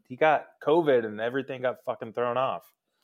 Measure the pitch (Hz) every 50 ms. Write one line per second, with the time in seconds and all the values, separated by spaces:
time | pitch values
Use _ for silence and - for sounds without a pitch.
0 | _ - 127 123 156 156 147 - - - _ - - 147 156 175 165 147 131 120
1 | 113 107 104 104 113 120 127 135 127 135 135 127 127 123 113 - _ - 113 -
2 | 127 113 101 120 120 123 120 127 135 127 95 85 - _ _ _ _ _ _ _